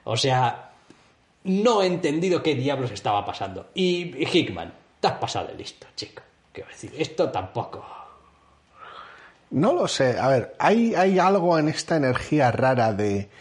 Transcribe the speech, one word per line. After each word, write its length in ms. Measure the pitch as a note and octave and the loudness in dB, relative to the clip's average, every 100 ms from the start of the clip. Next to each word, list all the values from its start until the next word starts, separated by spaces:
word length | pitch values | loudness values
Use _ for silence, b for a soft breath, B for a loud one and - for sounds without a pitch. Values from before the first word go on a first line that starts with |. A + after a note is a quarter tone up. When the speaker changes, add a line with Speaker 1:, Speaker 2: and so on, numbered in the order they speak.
| A2 | -6
Speaker 1:
o 100 | A2+ | -2
sea, 560 | C3+ B2+ B2 - - B B B B B _ _ | 0 2 2 -2 -12 B B B B B _ _
no 380 | F#3+ F#3+ A#3 G#3+ | -2 2 4 4
he 60 | F#3 | 2
entendido 540 | E3+ D3+ D#3 F#3 E3 | 0 0 0 0 0
qué 140 | D#3+ B2+ | 0 -2
diablos 360 | C3+ C3+ A#2+ | -2 -2 -4
estaba 340 | - A#2 G2+ G2+ | -4 -2 -2 -2
pasando. 420 | - G2 F#2+ - | -8 -8 -10 -10
Y 420 | F#3+ F#3 F3 E3+ C3 D3 | -2 0 0 -4 -6 0
Hickman, 480 | F3 A2 F2 E2+ - _ - | 0 0 -4 -12 -16 _ -4
te 60 | G3 | -4
has 100 | - | -2
pasado 300 | A2 G2 E2+ | -6 -6 -8
de 80 | - | -10
listo, 320 | - - - - | -16 -18 -18 -14
chico. 280 | - - - _ _ | -14 -16 -20 _ _
Quiero 160 | - - | -18 -18
decir, 240 | - A2 - | -18 -12 -8
esto 320 | - - A2+ | -6 -2 -2
tampoco. 560 | G2+ F#2+ A#2 - - - - - - _ _ _ _ _ B B B B B B B - | -2 -6 -8 -8 -10 -16 -18 -20 -20 _ _ _ _ _ B B B B B B B -4
Speaker 2:
No 220 | C3 G#3 | 0 2
lo 160 | F4 - | 2 0
sé. 320 | - B2+ A2+ | 0 0 2
A 80 | B2+ | 2
ver, 280 | C3 - - | 2 0 0
hay, 340 | D#3 A3 A#3 | 2 4 2
hay 240 | E3+ F#3+ F#3 | 2 2 4
algo 380 | F3+ G3 F3 D#3+ | 4 4 4 2
en 120 | D3+ | 2
esta 260 | D3+ - D#3+ | -2 -2 0
energía 560 | C3+ A#2+ - D3+ B2 | 2 0 0 2 4
rara 400 | G#2+ C3 B2 A2+ | 4 2 4 2
de, 380 | G2+ G#2 G2 G2 B | 2 0 0 -4 B